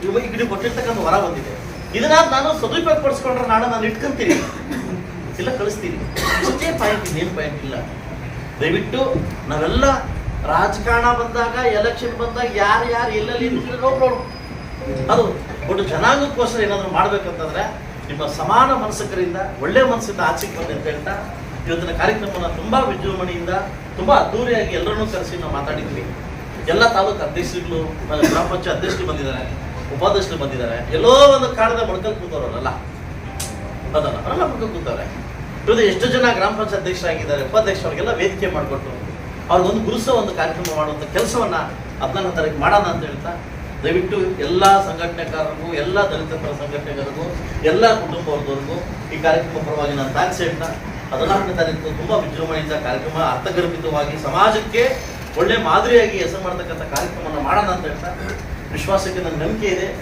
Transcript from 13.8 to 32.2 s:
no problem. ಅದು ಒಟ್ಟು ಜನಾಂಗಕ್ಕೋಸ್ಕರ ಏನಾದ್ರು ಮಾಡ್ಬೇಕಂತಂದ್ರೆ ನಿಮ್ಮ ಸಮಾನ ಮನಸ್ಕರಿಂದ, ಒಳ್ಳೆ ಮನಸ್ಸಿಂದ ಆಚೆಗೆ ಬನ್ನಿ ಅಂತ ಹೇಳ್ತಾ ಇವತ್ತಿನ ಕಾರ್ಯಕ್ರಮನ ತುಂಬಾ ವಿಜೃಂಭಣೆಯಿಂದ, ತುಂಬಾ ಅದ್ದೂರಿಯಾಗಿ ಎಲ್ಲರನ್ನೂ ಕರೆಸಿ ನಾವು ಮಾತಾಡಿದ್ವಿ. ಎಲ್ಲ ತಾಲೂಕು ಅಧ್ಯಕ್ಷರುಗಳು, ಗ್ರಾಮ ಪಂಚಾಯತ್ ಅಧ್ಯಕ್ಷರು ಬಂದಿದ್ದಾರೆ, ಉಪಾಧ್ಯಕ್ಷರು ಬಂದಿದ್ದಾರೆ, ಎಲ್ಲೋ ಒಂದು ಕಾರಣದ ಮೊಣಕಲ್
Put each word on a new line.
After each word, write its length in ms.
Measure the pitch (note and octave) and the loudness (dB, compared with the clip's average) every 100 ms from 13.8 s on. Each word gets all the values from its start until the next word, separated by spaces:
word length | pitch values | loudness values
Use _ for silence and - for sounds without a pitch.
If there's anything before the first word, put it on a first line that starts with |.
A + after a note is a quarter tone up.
| C4 | 0
no 60 | C4 | 4
problem. 220 | B3+ B3 - - - - - - - - - | 2 2 -6 -12 -12 -12 -12 -10 -6 -4 2
ಅದು 100 | A#3 G3+ - - - - | 4 4 -2 -8 -8 -2
ಒಟ್ಟು 120 | G3 F#3+ | -2 0
ಜನಾಂಗಕ್ಕೋಸ್ಕರ 680 | D#3 A#3 C#4+ C#4+ A3+ A#3 A3+ G3+ | 2 4 4 2 0 0 2 0
ಏನಾದ್ರು 240 | G3 F#3+ F3+ | 0 0 2
ಮಾಡ್ಬೇಕಂತಂದ್ರೆ 680 | F#3+ G3 F3+ E3 D#3 E3+ G#3 - - - - | 2 2 -2 -6 -4 -4 -4 -6 -12 -12 -10
ನಿಮ್ಮ 140 | D3+ D3 - | -6 -4 -4
ಸಮಾನ 280 | D#3+ A#3 C4+ C4+ | 4 6 6 4
ಮನಸ್ಕರಿಂದ, 560 | G#3+ - G3 F#3 F3 F#3 G3 - | 0 -4 -4 -2 -2 -2 -4 -2
ಒಳ್ಳೆ 180 | D#3 A#3+ B3 | 2 6 6
ಮನಸ್ಸಿಂದ 300 | A#3 - F#3+ E3 | 2 -2 0 0
ಆಚೆಗೆ 260 | - - - | 0 -4 -6
ಬನ್ನಿ 160 | - D3 | -6 -4
ಅಂತ 100 | D3+ | -4
ಹೇಳ್ತಾ 240 | D3 D3+ - - - - - - | -4 -6 -6 -8 -10 -10 -8 -4
ಇವತ್ತಿನ 260 | E3+ F3 E3 | -2 -2 2
ಕಾರ್ಯಕ್ರಮನ 480 | F#3+ A3 G3+ F3+ E3+ D#3+ | 2 2 -2 -4 -4 -4
ತುಂಬಾ 200 | G#3+ C4 A3 | 2 2 2
ವಿಜೃಂಭಣೆಯಿಂದ, 640 | - G3 F3+ F3+ E3+ F3+ F#3 - - - - | -2 -4 -2 -4 -4 -2 -2 -4 -10 -10 -2
ತುಂಬಾ 160 | A3+ D4 | 6 6
ಅದ್ದೂರಿಯಾಗಿ 520 | - A3 B3 A3+ - F3 | 6 0 2 2 2 -2
ಎಲ್ಲರನ್ನೂ 280 | - G#3+ G#3+ | 0 0 -2
ಕರೆಸಿ 220 | F#3 E3+ F3 | -2 -4 -6
ನಾವು 100 | - - | -4 -4
ಮಾತಾಡಿದ್ವಿ. 460 | - - - A#2+ - - - - - - - | -2 -4 -4 -6 -6 -8 -8 -10 -10 -6 0
ಎಲ್ಲ 100 | F#3 A#3 G3 | 6 6 6
ತಾಲೂಕು 260 | G3 G3 D#3+ | 2 0 -2
ಅಧ್ಯಕ್ಷರುಗಳು, 520 | F3 F3 F3+ E3+ D#3+ D#3 - - D3+ D#3+ | -2 -4 -4 -2 -2 -2 -6 -4 2 4
ಗ್ರಾಮ 120 | E3 E3+ | 4 0
ಪಂಚಾಯತ್ 260 | F3+ F3+ - | -2 -2 -2
ಅಧ್ಯಕ್ಷರು 260 | F3 - F3 | 0 -2 -2
ಬಂದಿದ್ದಾರೆ, 340 | D3 C3+ B2 B2+ - - - - C#3 | -2 -4 -4 -6 -6 -8 -8 -6 0
ಉಪಾಧ್ಯಕ್ಷರು 420 | F#3+ G3+ F3+ D#3+ | 2 4 0 -2
ಬಂದಿದ್ದಾರೆ, 340 | C#3 B2+ A#2 A#2+ B2 - | -2 -2 -2 -4 -2 4
ಎಲ್ಲೋ 180 | A#4 C5+ C#4+ C4 | 8 10 10 10
ಒಂದು 120 | B3+ A3+ | 4 2
ಕಾರಣದ 220 | A3 A#3 A3+ | 2 2 -2
ಮೊಣಕಲ್ 260 | - G#3+ G#3+ | -2 -4 -4